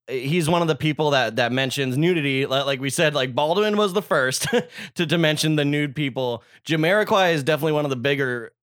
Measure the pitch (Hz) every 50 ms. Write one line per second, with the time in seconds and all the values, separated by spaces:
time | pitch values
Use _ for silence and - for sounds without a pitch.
0 | _ - 131 127 123 135 165 180 156 143 175 170 170 160 151 123 151 156 151 -
1 | 139 147 139 131 123 110 110 127 120 117 123 131 135 131 - 143 139 127 123 139
2 | 160 175 185 165 139 139 135 135 135 127 131 135 139 139 139 127 135 135 - -
3 | 170 151 143 143 131 135 120 147 147 156 175 202 214 214 208 208 208 196 180 208
4 | 202 - 180 147 127 131 131 - - - 233 247 247 - - - - - - -
5 | 175 143 170 170 165 151 156 151 - 156 156 151 143 143 147 147 147 147 120 151
6 | 151 135 117 135 127 123 120 113 - _ - - - - 160 156 156 170 196 214
7 | 208 208 226 196 190 175 165 147 131 156 156 139 156 156 151 147 147 143 135 123
8 | 117 139 143 139 139 127 123 120 113 - - _